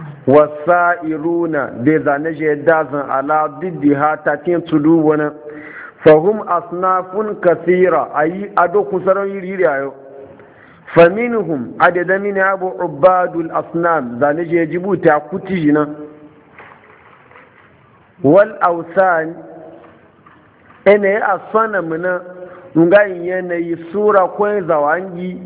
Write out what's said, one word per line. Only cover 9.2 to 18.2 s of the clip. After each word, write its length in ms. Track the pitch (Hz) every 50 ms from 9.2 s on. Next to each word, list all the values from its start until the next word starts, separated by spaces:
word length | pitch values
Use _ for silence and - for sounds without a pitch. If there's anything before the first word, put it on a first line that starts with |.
| 196 196
yiri 200 | 196 196 180 180
yiri 180 | 196 185 180
ayo. 280 | 160 143 135 139 139 - - - - - - - - - - - - - - - - - - - - -
Faminhum, 800 | 160 170 170 190 220 240 240 233 220 185 156 160 135 117 110 - -
adada 400 | 160 180 170 180 175 170 190 196
min 200 | 202 202 196 190
abu 280 | 190 190 196 185 180
ubadul 840 | 185 185 185 180 170 147 139 156 185 185 185 180 170 160 165 160 165
asnam, 680 | - 156 151 - - 165 170 170 165 156 127 117 120 120
zane 240 | 143 147 147 165 175
je 220 | 160 170 170 165
jibuta 540 | 156 160 180 180 202 190 - - 165 151 151
kuti 340 | 151 - 185 196 - - 196 175
jina. 260 | 156 147 147 151 151 147 - - - - - - - - - _ _ _ _ - - - - - _ - - - _ - - - _ _ - - - _ _ _ _ _ _ _ _ _ _ _ _ _ _ -